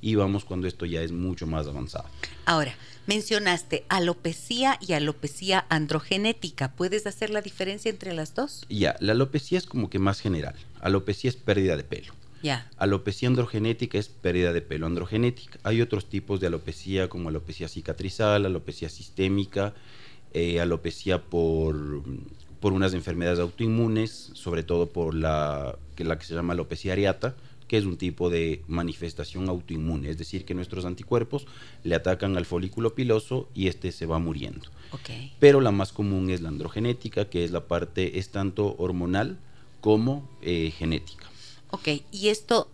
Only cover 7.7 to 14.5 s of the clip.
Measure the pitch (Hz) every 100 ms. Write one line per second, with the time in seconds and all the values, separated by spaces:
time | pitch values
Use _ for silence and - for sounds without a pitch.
7.7 | 208 226 214 190 165 156 - 285 - -
8.7 | 107 85 - 98 113 135 151 - 180 -
9.7 | 135 98 98 98 101 107 85 69 - -
10.7 | - - 98 95 101 127 - - 101 95
11.7 | 78 - - - - - - 151 127 -
12.7 | - 98 98 104 101 123 123 117 110 110
13.7 | 117 120 101 104 - 92 90 87